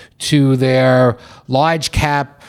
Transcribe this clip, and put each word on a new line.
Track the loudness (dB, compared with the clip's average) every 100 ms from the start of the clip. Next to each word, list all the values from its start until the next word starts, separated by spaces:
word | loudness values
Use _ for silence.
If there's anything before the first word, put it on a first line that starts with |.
| -20 -12
to | -2 0 2 0
their | 0 2 2 2 2 0 -14 -20 -6
large | -2 0 -2 -4
cap, | -4 -2 -2 -6 -12